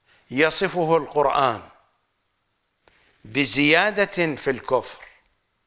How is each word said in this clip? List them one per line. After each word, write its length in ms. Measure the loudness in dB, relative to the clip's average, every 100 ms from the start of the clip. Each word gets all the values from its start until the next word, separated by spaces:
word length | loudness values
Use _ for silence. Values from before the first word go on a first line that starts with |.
| _ _ -8
يصفه 640 | 0 0 0 -2 -2 0 0
القرآن 640 | 0 -2 0 2 0 -2 -10 _ _ _ _ _ _ _ _ _ _ _ _ _ _ _
بزيادة 1120 | -6 -2 2 2 4 4 2 0 -2 0 -2 -2
في 140 | -4
الكفر. 540 | -4 -2 -2 -2 -16 -20 _ _ _ _ _